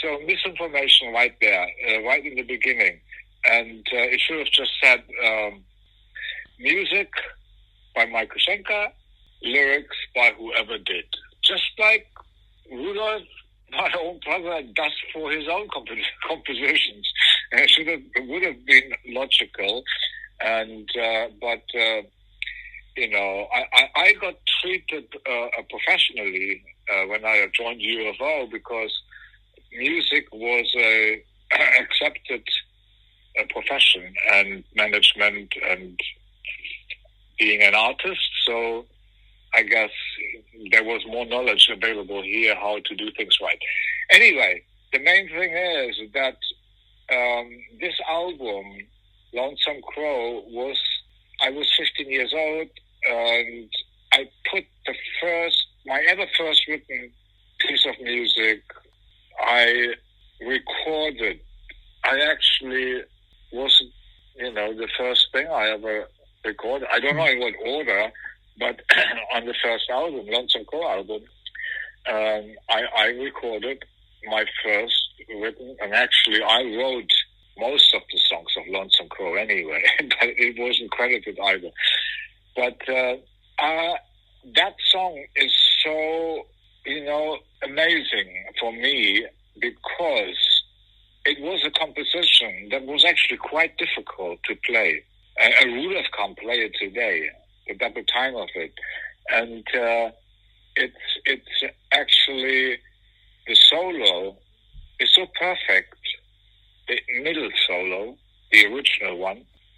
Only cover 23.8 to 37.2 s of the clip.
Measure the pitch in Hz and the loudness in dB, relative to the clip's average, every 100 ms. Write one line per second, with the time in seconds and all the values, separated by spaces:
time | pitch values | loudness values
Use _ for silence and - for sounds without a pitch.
23.8 | - 139 180 196 190 180 - - 180 185 | 2 2 4 4 0 -6 -4 -2 -2 -4
24.8 | - 156 - - - 123 120 117 - 113 | -6 -10 -10 -12 -6 -6 -4 -8 -8 -6
25.8 | 156 190 - 117 101 92 95 95 - - | 0 2 2 0 -6 -4 -4 -6 -8 -16
26.8 | - 101 95 104 107 110 - - 117 120 | -4 -2 -2 -4 2 2 2 0 -2 -6
27.8 | 113 117 110 101 139 156 120 110 - 117 | -4 -4 -4 -4 -2 -2 -4 -10 -8 -6
28.8 | 110 95 - - - - _ _ _ 233 | -6 -6 -10 -20 -20 -20 _ _ _ -4
29.8 | 262 339 - 233 - 110 117 120 - 123 | -2 0 0 0 -2 -8 -2 0 0 2
30.8 | 113 110 110 107 - _ - - 151 127 | 4 4 2 0 -6 _ -2 2 4 4
31.8 | 123 - 196 - - 127 - - - _ | 2 0 -2 -4 -8 -8 -4 -4 -6 _
32.8 | _ _ _ _ _ - 135 - - 139 | _ _ _ _ _ -4 -4 -4 -2 4
33.8 | - 92 92 95 - 101 95 95 87 107 | 4 4 -2 -4 4 4 4 -2 -8 -2
34.8 | 104 104 - - 104 104 101 - - 92 | 2 6 6 6 2 0 -8 -6 -4 -4
35.8 | 92 90 - - _ _ - - - - | -6 -8 -8 -8 _ _ -14 -12 -12 -14
36.8 | - - _ _ | -16 -18 _ _